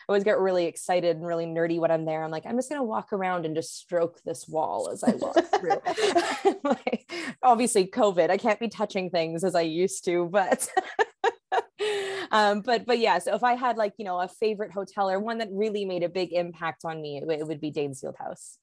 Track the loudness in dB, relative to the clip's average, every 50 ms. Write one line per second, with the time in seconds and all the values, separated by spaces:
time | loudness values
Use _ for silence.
0 | -4 0 0 2 4 4 4 4 4 2 2 2 2 0 -2 -4 -2 0 0 2
1 | 2 2 0 0 -2 -4 -2 -2 -2 -2 0 0 0 2 2 2 2 2 2 2
2 | 0 -2 -2 -4 -4 -4 -6 -6 -6 -4 -2 -2 -2 -2 -4 -4 -4 -4 -4 -4
3 | -4 -4 -4 -4 -2 -2 -2 -2 -2 -2 -4 -4 -6 -6 -10 -14 -8 -4 0 0
4 | 0 0 -2 -6 _ -10 -10 -10 -10 -6 -4 -2 -2 -2 -2 -2 -4 -4 -6 -2
5 | 0 0 0 0 -2 0 2 2 2 2 0 -2 0 0 -2 -2 -2 -2 -2 0
6 | 0 2 2 2 2 0 -2 0 0 0 0 2 0 -2 -2 0 0 -2 -4 -4
7 | -6 -8 -10 -8 -8 -8 -6 2 4 6 6 6 4 4 4 4 2 2 2 2
8 | 4 4 4 4 4 4 4 2 2 2 0 0 -2 -4 -4 -4 -4 -2 -2 -4
9 | -4 -2 0 0 0 0 0 0 0 2 2 2 2 2 2 0 0 0 0 -2
10 | -2 0 0 0 0 2 2 2 2 2 2 0 0 0 -2 -2 -2 -2 -2 -2
11 | -2 -2 -2 _ -2 -2 -2 -2 _ _ -2 -2 -2 -4 _ -6 -4 -2 -2 -2
12 | -4 -4 -6 -6 -4 0 2 4 4 4 4 2 0 0 0 0 2 0 2 2
13 | 4 4 2 2 2 0 0 2 2 2 2 2 2 0 0 0 -2 -2 -4 -6
14 | -6 -6 -4 -2 -4 -4 -4 -2 0 0 0 -2 -4 -6 -6 -6 -8 -6 -2 -2
15 | 0 2 2 0 0 -2 -4 -4 -4 -4 -2 -2 0 0 0 -2 -2 -2 -2 -2
16 | -2 -2 0 -2 -2 0 0 -2 -2 -2 -4 -6 -6 -6 -6 -6 -8 -8 -8 -8
17 | -8 -8 -8 -6 -4 -4 -2 -2 -2 -4 -6 -6 -6 -6 -4 -2 -4 -4 -4 -8
18 | -10 -10 -10 -10 -10 -12 -12 -12 -16 -20 -20 -20